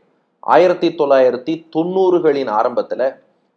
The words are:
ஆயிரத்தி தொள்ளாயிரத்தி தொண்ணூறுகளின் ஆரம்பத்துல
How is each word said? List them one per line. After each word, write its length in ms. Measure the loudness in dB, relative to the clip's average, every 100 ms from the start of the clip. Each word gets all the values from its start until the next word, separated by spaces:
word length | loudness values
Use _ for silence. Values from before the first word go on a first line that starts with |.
| _ _ _ _
ஆயிரத்தி 480 | 0 4 4 2 -2
தொள்ளாயிரத்தி 800 | -2 2 4 2 0 -6 -8 -8 -6
தொண்ணூறுகளின் 760 | -4 0 0 2 0 -2 -2
ஆரம்பத்துல 680 | -2 -2 -2 -6 -4 -4 -6 _ _ _